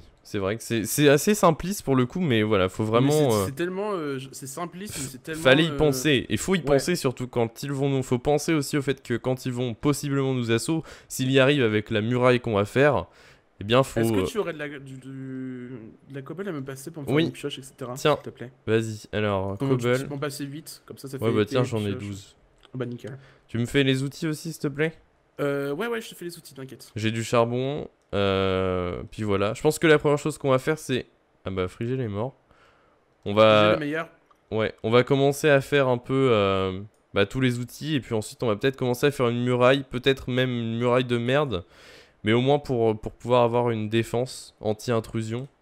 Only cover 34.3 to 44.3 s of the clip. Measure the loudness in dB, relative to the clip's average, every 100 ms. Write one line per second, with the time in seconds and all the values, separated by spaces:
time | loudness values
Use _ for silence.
34.3 | _ _ -4 -4 -4 2 2 4 4 2
35.3 | 2 4 4 4 2 2 0 -2 0 4
36.3 | 4 4 2 -2 -4 -10 _ _ 0 0
37.3 | 0 0 0 -6 -10 -4 -4 -2 -4 -6
38.3 | -4 -2 0 0 0 -2 2 0 2 0
39.3 | 0 0 4 4 4 0 -2 0 0 0
40.3 | -2 0 -2 -4 -2 2 2 2 0 0
41.3 | 0 0 -4 -8 -18 -20 -20 -20 _ 2
42.3 | 2 4 2 2 2 2 0 -6 -10 2
43.3 | 4 4 2 0 -2 0 -2 0 -2 -4